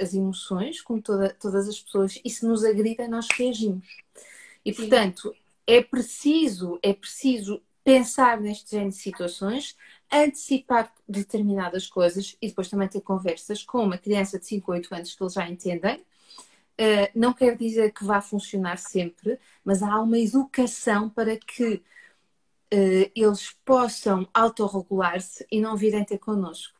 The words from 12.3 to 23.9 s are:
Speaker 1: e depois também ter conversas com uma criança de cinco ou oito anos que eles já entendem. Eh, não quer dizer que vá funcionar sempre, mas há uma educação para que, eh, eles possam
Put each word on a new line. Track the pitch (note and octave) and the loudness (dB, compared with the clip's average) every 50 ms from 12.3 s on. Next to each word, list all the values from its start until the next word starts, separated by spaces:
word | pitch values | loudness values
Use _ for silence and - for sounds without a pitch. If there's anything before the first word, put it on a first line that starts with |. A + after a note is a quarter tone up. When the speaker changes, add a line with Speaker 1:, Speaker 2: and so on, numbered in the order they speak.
| - _ | -10 _
Speaker 1:
e | - G#3 | -10 -6
depois | - G3 F#3 - | -6 -6 -6 -4
também | G3+ G3+ G3 F#3+ | -2 -2 -2 -2
ter | - G3 | -4 -6
conversas | - - F#3+ F#3 F#3 F3 E3 - - - G#3+ - - | -4 -4 -4 -2 -2 -4 -4 -6 -8 -10 -10 -10 -8
com | - - B3 A3 | -4 -2 0 0
uma | G3 F3+ F3+ | 0 0 -2
criança | - G3+ G#3 G3+ G3 G3 G3+ F#3 | -2 -2 0 0 0 -2 -4 -8
de | - | -8
cinco | - G#3+ G3 - - | -8 -8 -6 -4 -4
ou | F3+ F3 | -4 -6
oito | F3 - G3 | -6 -8 -10
anos | F3 F3 - - | -10 -10 -12 -8
que | - F#3+ | -6 -6
eles | F#3 F#3 | -6 -4
já | G3 F3 E3+ | -6 -6 -6
entendem. | F3+ - - F#3 F3 E3+ F#3 G#3 C#4 E4 - _ _ _ _ _ - - - _ _ _ _ _ _ - | -8 -6 -4 -4 -4 -2 -2 -2 -2 -4 -8 _ _ _ _ _ -20 -20 -20 _ _ _ _ _ _ 0
Eh, | A3 G#3+ G#3+ G3+ G3+ G3 - | 2 4 4 4 2 2 2
não | A#3 A#3 B3 B3 | 2 2 2 4
quer | - B3+ A#3+ A#3 - | 4 4 4 4 2
dizer | A#3 A3+ A3 A3+ A3 G#3+ - | -2 0 2 2 2 2 0
que | - G3+ | -2 -2
vá | G3 G#3 G3+ | 0 0 0
funcionar | G3+ - G#3+ G3+ - - - F#3+ F#3 F3 F3+ - | 0 -2 -4 -6 -4 -4 -4 -2 -2 -2 -4 -6
sempre, | - - - F#3+ F3 E3+ - _ - G#3 C4 - _ _ _ _ _ | -8 -4 -2 -2 -2 -2 -6 _ -4 -4 -4 -4 _ _ _ _ _
mas | F#3+ G3 F#3 | 0 0 2
há | G#3 G#3 G#3 A3 | 2 0 0 2
uma | A3+ A3+ A3+ A#3 | 2 4 4 4
educação | A3+ G#3 B3+ C4+ C4+ - - C4+ B3 A#3+ - - - A#3 G#3 G#3 G#3+ A3 | 4 4 2 2 2 2 0 0 0 0 -2 -2 0 0 2 2 0 -2
para | - A#3 A3+ A3 A3 A3 | -2 -2 -2 0 -2 -4
que, | - - - - A#3+ A3+ G#3 F3+ - _ _ - - - _ _ _ _ _ _ _ _ _ _ _ _ | -8 -12 -4 -2 0 0 0 -2 -6 _ _ -20 -20 -20 _ _ _ _ _ _ _ _ _ _ _ _
eh, | G#3 G3+ G3 F#3+ F#3 F#3 G3 - - | 2 4 4 6 6 4 4 2 2
eles | A#3 A3 G#3 G3+ G3 - - - _ _ | 4 4 4 4 2 -4 -12 -16 _ _
possam | - C4 B3+ B3 A3 | 4 4 4 4 2